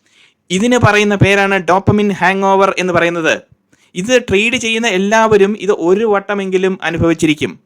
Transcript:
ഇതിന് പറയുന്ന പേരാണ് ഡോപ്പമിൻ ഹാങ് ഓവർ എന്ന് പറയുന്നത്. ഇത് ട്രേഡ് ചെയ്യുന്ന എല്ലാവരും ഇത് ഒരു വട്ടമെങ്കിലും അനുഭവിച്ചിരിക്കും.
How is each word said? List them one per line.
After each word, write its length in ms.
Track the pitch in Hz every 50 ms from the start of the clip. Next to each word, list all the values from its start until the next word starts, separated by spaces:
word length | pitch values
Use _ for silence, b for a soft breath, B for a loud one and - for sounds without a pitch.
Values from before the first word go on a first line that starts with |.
| b b b b b b b b _ -
ഇതിന് 280 | 175 190 226 247 247 240
പറയുന്ന 360 | 226 214 208 208 208 208 208
പേരാണ് 440 | 190 180 190 202 202 196 196 196 190
ഡോപ്പമിൻ 540 | 165 170 175 196 190 - 208 208 208 202 185
ഹാങ് 320 | - 175 180 196 196 196
ഓവർ 300 | 196 196 190 196 190 - -
എന്ന് 140 | 180 185 175
പറയുന്നത്. 480 | 170 170 170 170 170 160 147 110 95 - _ _ _ _ _ b b b b b
ഇത് 280 | 180 185 233 254 240 247 -
ട്രേഡ് 260 | 190 196 214 240 254
ചെയ്യുന്ന 320 | 247 233 226 226 226 233
എല്ലാവരും 680 | 233 185 180 196 202 220 226 226 220 214 196 190 196 214 -
ഇത് 120 | 190 190 208
ഒരു 320 | - 160 170 190 208 233
വട്ടമെങ്കിലും 720 | 220 202 196 196 - 208 202 196 190 185 185 185 190 190 - -
അനുഭവിച്ചിരിക്കും. 760 | 160 165 160 165 165 165 160 165 156 147 - 139 98 78 - _